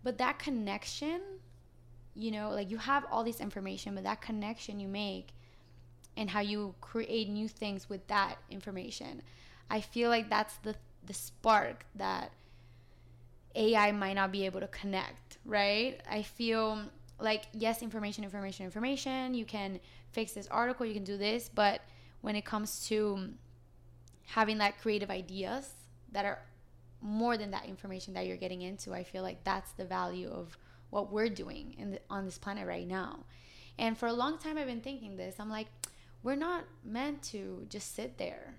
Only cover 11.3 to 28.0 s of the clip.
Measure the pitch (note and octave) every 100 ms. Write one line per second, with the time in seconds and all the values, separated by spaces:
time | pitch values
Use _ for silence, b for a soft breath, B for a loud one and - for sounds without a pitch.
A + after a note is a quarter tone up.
11.3 | - A3+ G#3+ - - - G3 G3 F#3+ -
12.3 | - B B B B B B B B B
13.3 | - - - A3 A3 G#3 G#3 F#3+ G3 G3
14.3 | G3 F#3+ F#3+ G3 - G3+ F#3+ - - -
15.3 | - - G#3+ G3+ G#3 B3 C4 - G#3+ G#3
16.3 | - A#3 A3+ A3 G#3+ G#3 - - - A3
17.3 | G#3+ - A3 A3 A3+ A#3 A3 G#3 G#3 G3+
18.3 | G3+ G3 F#3+ F#3 G#3 B3 C#4 C#4 C4 B3+
19.3 | B3 A3 G#3+ G3 F#3 B B B - A3
20.3 | - G3 - A#3+ B3 A#3 G#3 F#3+ G3+ G#3
21.3 | A#3 A#3 - G#3 - - B B B G#3+
22.3 | G#3 - G#3+ G#3+ - - G#3+ G#3 G3 F#3
23.3 | - - - - - - - - - -
24.3 | - G#3+ A3 G3+ - A3+ G#3 G3+ F#3 F3+
25.3 | F#3+ F#3+ B3 C#4 - - - - G3+ G3+
26.3 | - - - - - - - G#3 G#3+ A#3+
27.3 | A#3 G3+ G3 - F#3+ G3 F#3